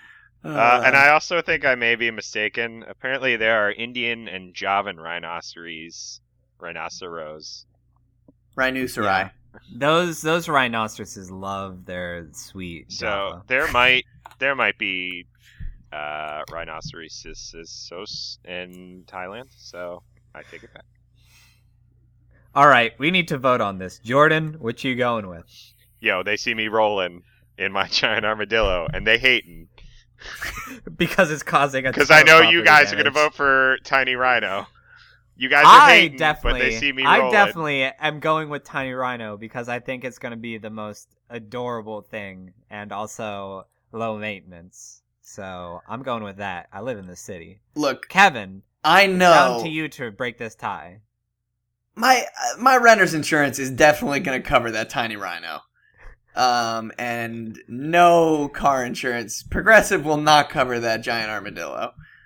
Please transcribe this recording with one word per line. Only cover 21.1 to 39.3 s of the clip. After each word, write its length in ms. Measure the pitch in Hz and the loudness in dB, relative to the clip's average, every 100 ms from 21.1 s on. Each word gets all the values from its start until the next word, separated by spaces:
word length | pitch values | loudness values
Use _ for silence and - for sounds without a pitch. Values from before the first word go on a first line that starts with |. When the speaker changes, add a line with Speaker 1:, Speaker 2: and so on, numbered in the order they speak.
| _ _ _ _ _ _ _ _ _ _ _ _ _ _ | _ _ _ _ _ _ _ _ _ _ _ _ _ _
Speaker 3:
All 140 | 139 147 | 6 8
right, 280 | 127 117 - | 8 4 0
we 120 | 147 | -2
need 180 | 185 170 | 0 -2
to 80 | 143 | -2
vote 220 | 131 123 | 0 0
on 180 | 104 95 | -2 -6
this. 200 | 92 - | -12 -12
Jordan, 560 | 113 135 151 160 156 156 | -2 4 6 4 -2 -8
what 240 | 117 117 | -10 -6
you 100 | 135 | -6
going 340 | 123 123 117 98 | -2 -2 -2 -6
with? 160 | 82 - - - _ _ _ | -16 -20 -20 -20 _ _ _
Speaker 1:
Yo, 220 | 113 92 | 0 0
they 140 | 95 104 | -2 -4
see 180 | - | -4
me 140 | 113 107 | -4 -2
rolling 540 | 110 107 101 90 87 _ _ _ - | 2 2 0 -4 -6 _ _ _ -8
in 140 | 95 | -4
my 140 | 98 92 | -2 -2
<laughs> 20 | |
giant 360 | - 123 110 | 0 0 0
armadillo, 640 | 107 110 104 113 101 90 80 | -2 -4 -2 0 2 0 -4
and 100 | 90 | -4
they 140 | 104 113 | 0 2
hating. 500 | 131 120 - 82 85 | 4 0 -2 -18 -20
Speaker 3:
<laughs> 60 | _ - - _ _ - - - - - 254 - 160 | _ -20 -20 _ _ -18 -12 -12 -12 -14 -16 -18 -6
Because 340 | 170 - 170 | -4 0 0
it's 120 | 151 | -2
causing 420 | - 156 139 131 131 | -4 -2 0 -2 -4
a 60 | |
Speaker 1:
'Cause 180 | 127 147 | -2 6
I 120 | 156 | 8
Speaker 3:
ton 140 | 156 160 | 10 10
of 60 | |
Speaker 1:
know 60 | 165 | 8
you 120 | 170 | 4
Speaker 3:
property 220 | 165 151 | 6 6
Speaker 1:
guys 80 | 147 | 6
are 40 | 151 | 2
gonna 140 | 143 | 0
Speaker 3:
damage. 40 | |
Speaker 1:
vote 200 | 139 151 | 2 0
for 420 | - 143 135 131 131 | 0 0 2 2 0
Tiny 300 | - 135 131 | 0 0 0
Rhino. 520 | 127 127 120 104 98 - _ _ - _ _ _ _ | 0 2 2 0 -6 -8 _ _ -20 _ _ _ _
You 120 | 127 | 2
guys 160 | 143 156 | 6 10
are 140 | 233 294 | 12 12
Speaker 3:
I 60 | 170 | 8
Speaker 1:
hating, 160 | 165 135 | 4 0
Speaker 3:
definitely, 420 | 156 151 120 123 | -2 0 -2 0
Speaker 1:
but 40 | |
they 60 | 127 113 | 0 0
see 120 | 143 | -4
me 140 | 131 | 0
Speaker 3:
I 140 | 135 190 | 2 4
Speaker 1:
rolling. 140 | 131 | 4
Speaker 3:
definitely 480 | 214 202 165 151 139 | 4 2 0 -4 -2
am 340 | 131 - 151 151 | -2 -2 -6 -4
going 280 | 156 156 151 | -2 -2 -2
with 160 | 143 | -10
Tiny 280 | - 143 131 | -10 -8 -8
Rhino 440 | 127 127 120 110 | -6 -6 -6 -10